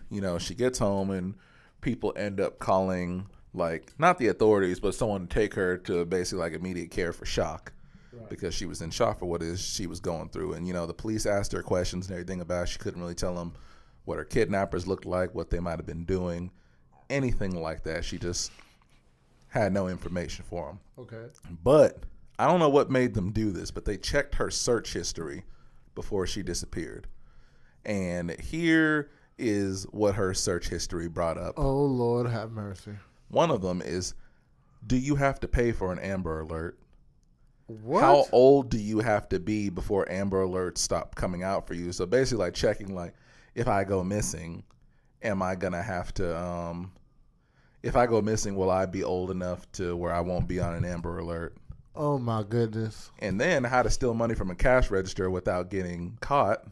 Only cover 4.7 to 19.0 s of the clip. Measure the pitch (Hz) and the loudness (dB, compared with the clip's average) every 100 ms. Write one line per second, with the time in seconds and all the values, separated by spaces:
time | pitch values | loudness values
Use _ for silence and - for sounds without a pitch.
4.7 | 90 98 - 110 98 87 117 104 104 92 | 0 -2 0 -2 -2 -2 0 0 0 0
5.7 | 90 - 87 85 90 87 92 82 80 92 | 0 -2 -2 0 0 -2 -2 -4 -4 -6
6.7 | 87 85 - 87 82 - - 85 78 - | -6 -6 -2 -2 -4 -4 0 0 -4 -12
7.7 | - - - - 120 107 107 90 - 87 | -20 -20 -20 -20 -18 -14 -8 -4 -4 -4
8.7 | 82 82 - 113 107 90 85 82 90 - | -6 -6 0 0 0 -2 -2 -2 -4 -4
9.7 | - 87 85 90 80 80 87 92 80 90 | -6 -6 -6 -4 -4 -6 -6 -4 -4 -4
10.7 | 90 82 80 110 110 104 101 98 95 - | -4 -4 -6 -4 -2 0 0 0 -4 0
11.7 | 90 87 90 95 90 90 92 85 87 87 | 0 0 -4 -6 -8 -6 -6 -4 -2 -2
12.7 | - 104 85 87 87 95 87 85 - - | -4 -8 -8 -8 -4 -4 -4 -8 -12 -18
13.7 | - - - - 80 78 120 104 98 98 | -20 -20 -14 -8 -8 -2 0 2 2 0
14.7 | 92 90 92 87 90 92 - 82 87 87 | -2 -2 -4 -2 -2 -2 -4 -4 -2 -2
15.7 | 82 76 80 85 92 90 85 90 - _ | -6 -6 -8 -2 -2 -2 -4 -8 -14 _
16.7 | _ _ - - 139 127 - 98 90 80 | _ _ -16 -4 -2 2 0 0 -2 -4
17.7 | 80 80 80 - 85 87 87 - - - | -6 -4 -4 -6 -6 -4 -4 -6 -10 -20
18.7 | _ _ - | _ _ -20